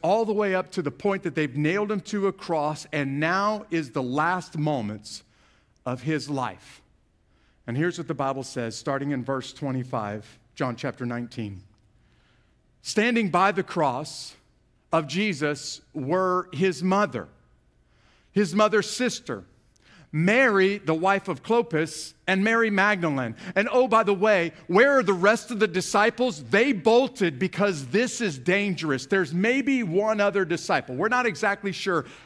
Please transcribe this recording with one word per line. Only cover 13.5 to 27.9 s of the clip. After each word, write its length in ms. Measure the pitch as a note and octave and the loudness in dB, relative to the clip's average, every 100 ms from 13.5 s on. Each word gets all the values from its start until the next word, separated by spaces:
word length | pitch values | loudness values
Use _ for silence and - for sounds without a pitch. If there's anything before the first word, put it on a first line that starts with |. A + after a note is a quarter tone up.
the 120 | F#3+ | 2
cross 760 | F#3 F3+ D3 B2 D3+ - - - _ _ _ _ _ | -2 0 0 0 -6 -12 -16 -18 _ _ _ _ _
of 140 | E3 D3 | -2 0
Jesus 760 | D#3+ G#3+ D3 D3+ C#3+ - - _ | 0 0 0 -2 -2 -8 -14 _
were 540 | - C3 F3+ F#3 F3+ F3 | -8 -2 0 2 0 -2
his 280 | C#3 F#3+ C3+ | 0 0 2
mother, 460 | F#3 F#3+ G3+ A2+ D#2 - _ _ _ _ _ _ _ _ _ | 2 2 2 -2 -10 -16 _ _ _ _ _ _ _ _ _
his 240 | G3 G3 F#3+ | 0 0 4
mother's 340 | G#3+ G#3+ - | 4 4 0
sister, 540 | - B3 - - A2 F2 _ _ _ _ - - D#3 | -2 -2 -2 -8 -10 -10 _ _ _ _ -20 -8 0
Mary, 640 | F3 A#3 C4 G3 F#3+ G3+ | 2 4 4 4 4 2
the 160 | D3+ | 0
wife 340 | D#3+ F#3+ G3 F#3+ | 0 2 0 -2
of 140 | C#3+ | -8
Clopas, 720 | - A#3 A#3 D#3 D#3+ - - - - | 0 0 2 -2 -2 -6 -14 -10 -2
and 160 | F#3+ | 2
Mary 260 | G#3 A#3 A3+ | 4 2 2
Magdalene. 640 | G3+ G3+ G#3 E3+ C3+ A#2+ A2 F3+ F#3 | 4 2 2 0 0 -4 -6 -2 0
And 120 | A3 | 2
oh, 160 | B3 B3+ | 2 4
by 160 | A3 | 4
the 100 | G#3 | 4
way, 400 | G3 G#3+ G3 E3+ - - | 2 4 4 2 -6 -6
where 320 | F3+ C4+ C#4 | -2 2 2
are 40 | |
the 80 | G3 | 2
rest 380 | F#3 F#3+ A3+ - | 2 4 2 -2
of 100 | A3+ | -2
the 80 | G#3 | 0
disciples? 760 | F3 - G#3 A3 A3+ B3 D#3 | 0 0 2 2 2 -2 -2
They 280 | A#2 F#3+ C4+ | 0 2 2
bolted 680 | G#3+ A3 A#3 C4 - F3+ C3 | 2 4 4 4 0 -2 0
because 480 | F#3 - G3+ D#3+ | -4 0 0 0
this 340 | C3+ | -2